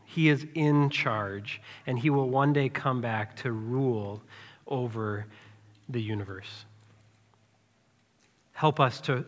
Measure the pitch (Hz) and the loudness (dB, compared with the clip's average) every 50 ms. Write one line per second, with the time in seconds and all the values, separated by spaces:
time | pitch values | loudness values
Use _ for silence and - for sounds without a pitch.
0 | - - - 165 160 151 147 131 151 - - 165 151 151 147 147 143 139 - - | -16 -8 0 2 4 4 4 4 0 -4 -2 2 4 4 6 6 4 4 2 0
1 | - 131 110 107 104 98 98 101 104 - - - - - - - - 131 127 120 | 0 0 0 0 -2 -4 -6 -8 -8 -10 -12 -12 -14 -18 -20 -12 -6 -4 -2 0
2 | 123 151 143 139 135 127 127 135 139 143 143 143 135 127 - - - 139 127 123 | 2 2 2 2 2 2 2 2 4 4 4 2 2 0 -2 -2 -2 -2 -2 -2
3 | 117 117 110 107 104 - - - - 123 113 110 110 113 123 131 139 127 117 107 | -2 -2 -2 -4 -4 -6 -8 -8 -6 -4 -4 -4 -4 -2 0 0 2 2 2 0
4 | 101 101 104 107 - - - - - - - - _ - 143 127 123 117 110 113 | -2 -6 -8 -10 -14 -18 -20 -20 -20 -20 -20 -18 _ -6 -4 -4 -4 -4 -4 -4
5 | 110 104 104 104 104 - - - - - - - _ - - _ _ - 127 120 | -4 -4 -4 -4 -6 -10 -14 -20 -20 -20 -20 -20 _ -20 -20 _ _ -6 -4 -4
6 | 110 107 107 101 98 95 95 95 - - - - - - - - _ _ _ _ | -4 -2 -4 -4 -6 -8 -10 -12 -14 -16 -16 -18 -18 -20 -20 -20 _ _ _ _
7 | _ _ _ _ _ _ _ _ _ _ _ _ _ _ _ _ _ _ _ _ | _ _ _ _ _ _ _ _ _ _ _ _ _ _ _ _ _ _ _ _
8 | _ _ _ _ _ _ _ _ _ _ - - - 156 - - 139 127 - - | _ _ _ _ _ _ _ _ _ _ -4 0 2 2 4 4 4 2 2 0
9 | - - 131 127 - | -2 -2 -2 -2 -4